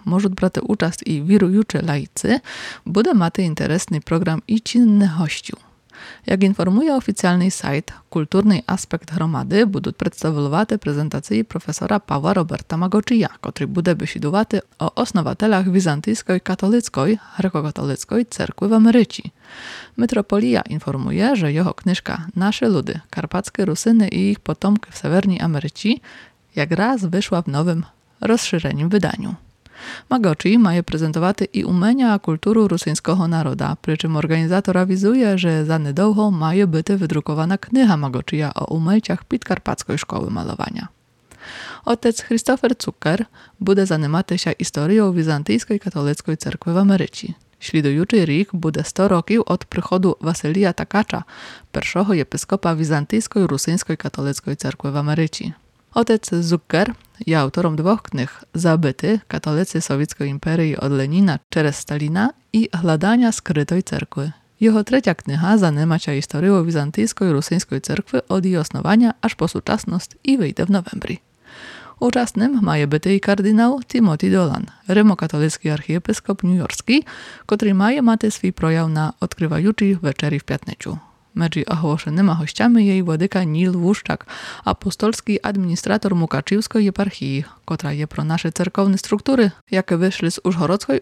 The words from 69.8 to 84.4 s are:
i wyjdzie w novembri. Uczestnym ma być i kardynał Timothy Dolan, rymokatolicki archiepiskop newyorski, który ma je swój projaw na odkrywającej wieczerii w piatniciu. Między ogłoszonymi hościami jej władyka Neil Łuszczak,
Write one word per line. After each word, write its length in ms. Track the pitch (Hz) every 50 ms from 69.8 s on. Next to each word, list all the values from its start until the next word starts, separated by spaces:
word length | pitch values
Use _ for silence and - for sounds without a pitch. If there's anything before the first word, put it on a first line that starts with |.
| - 196 175 180 - - - _ -
i 140 | 269 269
wyjdzie 280 | 254 170 139 - - 170
w 40 | 180
novembri. 500 | 196 185 180 - - 202 - - 180 - _ _ _ _ _ - - - - - - - - - - -
Uczestnym 600 | 240 247 - 247 240 - - 196 220 269 277 233
ma 260 | 202 170 156 151 147
być 180 | 143 151 156 -
i 140 | 185 196 196
kardynał 600 | - 202 202 202 190 208 214 220 233 240 277 262 240
Timothy 440 | - - 247 226 180 151 - - 190
Dolan, 340 | 190 190 175 - - - - - - _ _
rymokatolicki 800 | - 185 208 214 214 180 - 160 160 - 147 156 156 - - - 156
archiepiskop 720 | 151 147 - - 156 175 - - 220 - - - 196 - 196
newyorski, 600 | 180 185 180 147 - - - - - 247 302 - - - - - - - - -
który 280 | - 208 214 220 208 196
ma 180 | 190 202 226
je 100 | 269 294 247 233 226 220 226 214
swój 240 | - - - 185 -
projaw 360 | - 170 160 165 165 165 160
na 240 | 156 156 156 151 - -
odkrywającej 800 | 175 - - - 170 156 156 156 175 208 214 - 208 196 196 170 185
wieczerii 360 | 185 - - 151 147 147 139
w 40 | -
piatniciu. 540 | - 131 - - - - - - - - 156 - - _ _ _ _ -
Między 300 | 170 170 160 160 170 -
ogłoszonymi 640 | - 175 156 170 147 151 156 - 156 151 180 202 185
hościami 560 | 160 165 151 - - - 220 240 240 226 202
jej 180 | 202 190 190 180
władyka 420 | 170 160 156 180 202 - 185 185
Neil 320 | 156 151 165 185 185 180
Łuszczak, 480 | 175 170 185 208 - - - 151 - - - - -